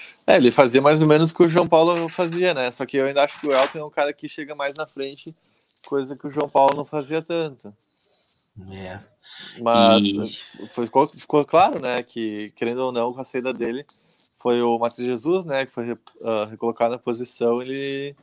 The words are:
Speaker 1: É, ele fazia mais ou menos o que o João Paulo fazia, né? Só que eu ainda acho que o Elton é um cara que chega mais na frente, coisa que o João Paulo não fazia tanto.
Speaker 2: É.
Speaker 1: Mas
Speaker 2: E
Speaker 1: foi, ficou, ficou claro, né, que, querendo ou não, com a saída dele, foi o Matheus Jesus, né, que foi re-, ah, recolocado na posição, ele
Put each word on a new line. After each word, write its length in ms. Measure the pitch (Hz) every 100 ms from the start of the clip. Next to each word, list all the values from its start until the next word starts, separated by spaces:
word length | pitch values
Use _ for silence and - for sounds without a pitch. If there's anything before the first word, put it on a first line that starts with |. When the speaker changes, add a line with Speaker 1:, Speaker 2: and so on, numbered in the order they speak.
| - - -
Speaker 1:
É, 80 | 180
ele 140 | 123
fazia 300 | 131 131 131
mais 200 | 143 156
ou 60 | 156
menos 240 | 151 165
o 20 | -
que 80 |
o 60 | 170
João 180 | 175 165
Paulo 400 | 160 165 170 165
fazia, 440 | - 170 170 180
né? 180 | 143 123
Só 140 | - 127
que 120 | 139
eu 80 | 135
ainda 160 | 139
acho 160 | 139 -
que 60 | 151
o 40 |
Elton 260 | 131 143 160
é 40 | 151
um 40 |
cara 240 | - 147
que 160 | 143 151
chega 260 | - 143 147
mais 200 | 143 143
na 120 | 151
frente, 480 | 139 135 139 165 - _ _ _ _ -
coisa 280 | 139 135 135
que 120 | 147
o 40 |
João 180 | 143 143
Paulo 260 | 143 139 147
não 100 | 139
fazia 360 | 151 135 160
tanto. 520 | 160 170 156 123 104 104 _ _ _ _ _ _ _ 101 95
Speaker 2:
É. 280 | 95 92 92 - _ - - - 120
Speaker 1:
Mas 420 | 117 117 113 110 101
Speaker 2:
E 640 | 101 110 - - - 110
Speaker 1:
foi, 160 | - 117
ficou, 220 | 131 151
ficou 380 | - - 147 139
claro, 340 | 165 202 175
né, 240 | 127 123
que, 480 | 120 117 110 107 104
querendo 280 | - 117 123
ou 120 | 131
não, 220 | 123 120
com 80 | 127
a 20 | 127
saída 280 | 131 127
dele, 320 | 117 117 127 - - _ _ _ _
foi 240 | 123 120
o 160 | 120 117
Matheus 280 | 117 - 123
Jesus, 380 | 120 143 185 165
né, 200 | 135 131
que 60 |
foi 140 | - 117
re-, 120 | 113 _ -
ah, 240 | 113 110 107
recolocado 420 | 110 120 113 117
na 40 | 120
posição, 600 | 123 117 123 - 117 120
ele 540 | 127 139 139 139 143 -